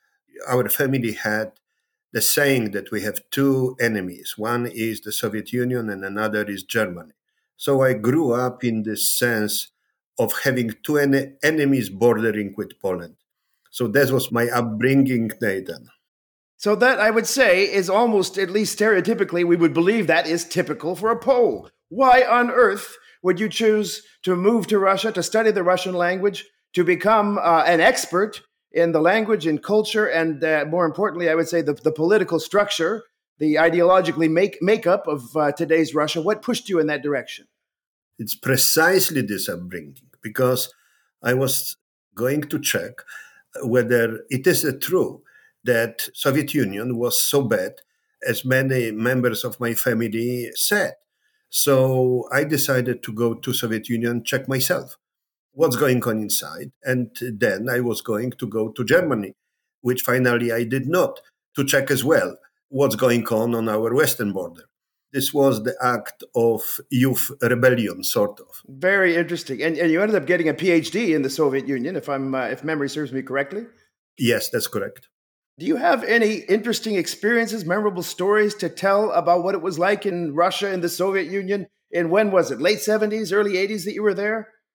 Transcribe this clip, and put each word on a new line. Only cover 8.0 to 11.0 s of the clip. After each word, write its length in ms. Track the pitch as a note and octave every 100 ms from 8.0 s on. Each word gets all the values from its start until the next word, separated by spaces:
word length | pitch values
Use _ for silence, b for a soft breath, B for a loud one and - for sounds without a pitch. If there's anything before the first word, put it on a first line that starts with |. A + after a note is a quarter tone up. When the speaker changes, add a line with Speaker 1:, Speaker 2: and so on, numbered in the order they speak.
| A2+ D3+ C#3
Speaker 1:
up 320 | A#2+ B2+ B2
in 200 | A#2+ A2
this 280 | G#2+ G#2 -
sense 600 | - B2 A2 G#2 - - _ _ _ _ -
of 260 | A2+ -
having 320 | C#3 B2 A#2 -
two 160 | -
en-, 380 | D3